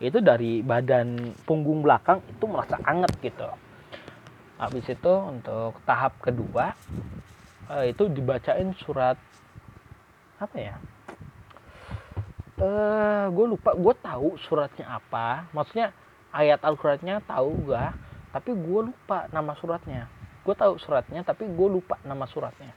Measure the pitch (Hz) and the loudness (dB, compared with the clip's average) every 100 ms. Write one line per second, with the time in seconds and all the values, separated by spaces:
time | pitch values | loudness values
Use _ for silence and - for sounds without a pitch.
0 | 127 202 190 117 117 117 127 120 127 127 | 0 4 6 6 2 0 0 0 4 2
1 | 120 120 120 - - 156 147 156 147 123 | 2 -4 -8 -10 -2 0 2 2 6 6
2 | - 185 - - 220 160 - - - 170 | 6 2 2 -6 -4 -2 -4 -2 0 2
3 | 180 - 120 - 117 - - - - - | 2 0 -8 -8 -10 -10 -16 -20 -18 -18
4 | - - - - - - 113 127 120 120 | -18 -20 -20 -20 -20 -8 -6 -4 -6 -2
5 | 170 190 196 127 113 110 113 - - 120 | 2 2 2 -8 -6 -4 -6 -6 0 2
6 | 131 - - 120 101 113 185 - - - | 2 0 -2 -2 -2 0 -2 -4 -12 -12
7 | - - - - - - - 143 127 120 | -10 -14 -18 -20 -20 -20 -8 0 0 2
8 | 208 139 127 127 - 170 190 185 - 135 | 0 2 0 -2 0 0 0 -4 -6 2
9 | 127 131 - - - - - - - - | 2 2 -6 -20 -20 -20 -20 -20 -20 -20
10 | _ _ _ - 208 - 104 76 - - | _ _ _ -12 -10 -8 -10 -10 -16 -18
11 | - - - - - - - - - - | -20 -18 -18 -20 -20 -20 -20 -20 -14 -14
12 | - - - - - - 190 208 208 214 | -10 -10 -10 -12 -14 -2 0 2 2 2
13 | 208 208 196 175 233 214 226 180 180 254 | 2 2 0 2 2 4 2 4 4 4
14 | - 131 143 175 - 151 143 - 147 113 | -4 -2 -2 -2 -2 0 0 -6 -10 -10
15 | - 117 113 131 170 151 147 226 220 - | -6 -4 -2 -4 -6 -6 -4 -2 -4 -4
16 | - - - 139 151 147 151 151 156 139 | -20 -20 -10 2 6 6 4 2 0 0
17 | 175 202 - 139 135 160 143 120 147 - | -2 -6 -4 0 0 0 -2 -2 -2 -6
18 | - - - 135 - 226 160 202 226 247 | -16 -20 -10 -8 -4 -4 0 0 -2 -8
19 | - 190 160 160 151 147 170 170 - 127 | -4 -4 -2 -4 -4 -6 -4 -6 -4 -10
20 | 123 - - - - 202 208 170 - 143 | -10 -16 -20 -8 -4 4 4 2 0 0
21 | - 156 175 - 220 170 190 185 180 - | 0 -6 -4 -4 -4 2 2 2 -2 -8
22 | 143 139 131 - 127 - 139 | -6 -8 -8 -8 -10 -12 -20